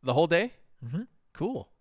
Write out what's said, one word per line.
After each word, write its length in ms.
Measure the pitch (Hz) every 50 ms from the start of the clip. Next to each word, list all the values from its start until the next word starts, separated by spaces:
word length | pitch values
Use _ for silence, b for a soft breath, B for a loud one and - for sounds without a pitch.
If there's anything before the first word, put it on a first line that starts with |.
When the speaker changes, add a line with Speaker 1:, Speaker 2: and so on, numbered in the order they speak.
Speaker 1:
The 100 | - 127 120
whole 120 | 143 165
day? 260 | 165 165 170 208 247 - _ - _ - _ -
Speaker 2:
Mm-hmm. 180 | 117 127 180 240 - _ _ _ _
Speaker 1:
Cool. 360 | _ - 156 208 269 - - _ _ _